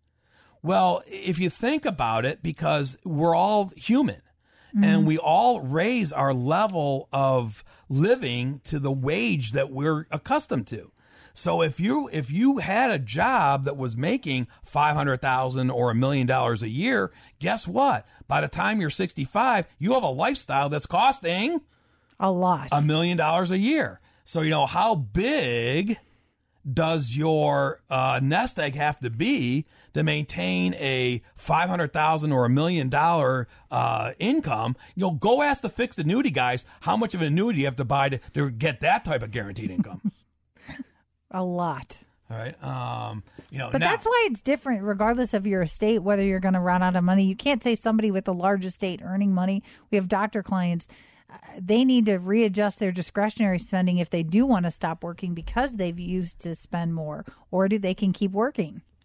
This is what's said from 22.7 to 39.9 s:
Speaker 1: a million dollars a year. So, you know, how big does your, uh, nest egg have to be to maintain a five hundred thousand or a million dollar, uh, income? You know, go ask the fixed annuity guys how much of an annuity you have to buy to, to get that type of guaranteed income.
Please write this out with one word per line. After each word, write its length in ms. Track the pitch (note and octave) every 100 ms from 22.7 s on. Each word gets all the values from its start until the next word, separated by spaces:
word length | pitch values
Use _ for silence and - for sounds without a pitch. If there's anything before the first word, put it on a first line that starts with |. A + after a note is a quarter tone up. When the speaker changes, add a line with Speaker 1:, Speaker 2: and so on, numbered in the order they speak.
Speaker 1:
a 80 | D3
million 340 | D3+ D#3 F3 F3
dollars 360 | D#3 E3 F3+
a 60 | F#3
year. 440 | A3 D#4 - - _ _ -
So, 160 | E3
you 80 | D#3
know, 160 | D#3 C#3
how 300 | F3 A3 F3+
big 1040 | A2 C3+ A#3 D4+ C3+ A#2+ A#2+ D3 G3+ A3 _ _ _ _ _ _ C#3
does 460 | C3 D#3+ E3 A#2+ C3
your, 640 | D#3 D#3 D3 C#3+ C#3 - -
uh, 280 | C3 C3 B2+
nest 380 | C3+ F3 B3 -
egg 160 | D3 C3+
have 240 | D3 C#3+
to 100 | B2
be 560 | A2+ G#3 C#4+ B2 C#3 - _ _
to 80 | D3+
maintain 720 | D#3 D3+ C#3+ F3 F3+ F3+ F3+
a 480 | - C#3 C3 B2 A#2+ - -
five 340 | - D#3 F3+
hundred 240 | F3+ D3+
thousand 380 | D#3 D#3 D#3 D3+
or 120 | C3
a 60 | A#2+
million 400 | C3+ D#3+ F3 C3
dollar, 580 | C#3+ E3 E3+ C3 C3 A#2+ - -
uh, 440 | B2 B2 A#2 A#2 -
income? 580 | F#3+ D#4 - A2 A#2 B2+ - -
You 60 |
know, 80 | F#3+
go 320 | D3 G#3 C4
ask 180 | D4 C#4
the 80 | G#3
fixed 300 | - A#3+ -
annuity 320 | D3+ A3+ C#4+
guys 340 | C3+ B2 B2 - -
how 160 | E3 G#3
much 160 | A3+
of 80 | F3+
an 60 | D#3
annuity 320 | D#3+ A3+ E3+
you 60 | C#3
have 100 | B2
to 100 | A#2+
buy 240 | C#3 C#3
to, 80 | C3 -
to 160 | C#3+ C#3+
get 300 | A2+ D#3 A#2+
that 260 | D#3+ A3 F3
type 160 | C3+
of 80 | A2
guaranteed 400 | A2+ G2+ F#2+ -
income. 420 | - G3+